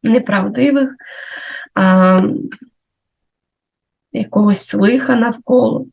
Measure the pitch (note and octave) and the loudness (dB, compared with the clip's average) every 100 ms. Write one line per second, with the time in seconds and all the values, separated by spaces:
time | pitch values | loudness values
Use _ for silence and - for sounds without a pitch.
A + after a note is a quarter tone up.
0 | A3+ A#3+ - G3+ G3+ A3+ C#4 C#4 C4+ - | 2 0 0 -2 -2 0 0 2 -2 -6
1 | - - - - - - - - F#3+ F#3 | -20 -20 -18 -16 -16 -16 -10 0 4 4
2 | F#3 F#3 G3 - - - - _ _ _ | 4 4 2 -4 -8 -14 -20 _ _ _
3 | _ _ _ _ _ _ _ _ _ _ | _ _ _ _ _ _ _ _ _ _
4 | _ A#3 - G#3 G#3 G3 - G3+ G3+ B3+ | _ -8 -4 0 2 0 -4 0 2 0
5 | C4 A#3+ A#3 A#3 - B3+ A3+ C4+ C4 | 0 0 0 -4 0 2 2 -4 -8